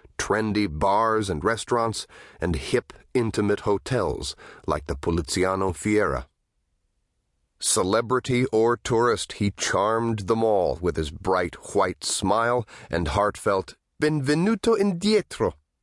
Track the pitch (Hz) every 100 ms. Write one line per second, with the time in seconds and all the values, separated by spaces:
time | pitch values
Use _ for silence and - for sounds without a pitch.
0 | - - - 104 110 104 101 76 98 104
1 | 113 110 98 78 95 113 - 120 117 -
2 | - - - - 90 76 - - - -
3 | - 127 113 - 104 101 107 98 - 127
4 | 85 - - - - - - 76 - 69
5 | - 85 - 90 92 95 95 85 107 107
6 | 92 64 - _ _ _ _ _ _ _
7 | _ _ _ _ _ - - 107 92 110
8 | 117 123 - 123 127 110 117 117 - 113
9 | 120 104 - - 101 - - 92 104 113
10 | 117 110 98 113 113 104 82 67 87 80
11 | 73 80 92 92 90 - - 101 92 -
12 | - - 98 107 117 123 - - - 85
13 | 78 101 104 - 104 95 - - _ -
14 | 151 151 135 151 196 220 233 226 202 175
15 | 202 214 - - 101 - _ _